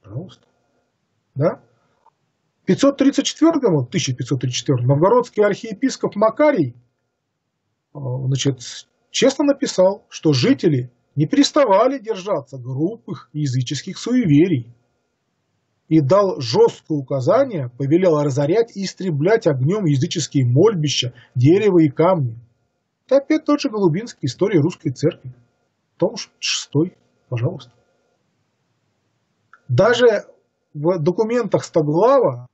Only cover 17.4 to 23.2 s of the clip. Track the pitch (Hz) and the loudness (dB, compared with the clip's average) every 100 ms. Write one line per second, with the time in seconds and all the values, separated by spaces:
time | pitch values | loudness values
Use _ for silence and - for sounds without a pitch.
17.4 | 269 196 123 _ 139 165 185 151 147 135 | 2 -2 -8 _ 0 2 2 2 0 -2
18.4 | 143 202 233 196 190 - 190 147 160 226 | 0 0 -2 -4 -10 -8 -6 -2 0 0
19.4 | 175 135 131 214 180 143 160 - 143 143 | 0 0 -2 0 0 0 -2 -4 -4 -2
20.4 | 123 123 202 196 147 - 123 - _ - | 0 2 2 2 -4 -4 -6 -10 _ 0
21.4 | 127 185 214 180 156 - 165 185 127 113 | 4 4 4 4 2 2 0 2 -2 -8
22.4 | _ _ _ _ _ _ _ 269 | _ _ _ _ _ _ _ 0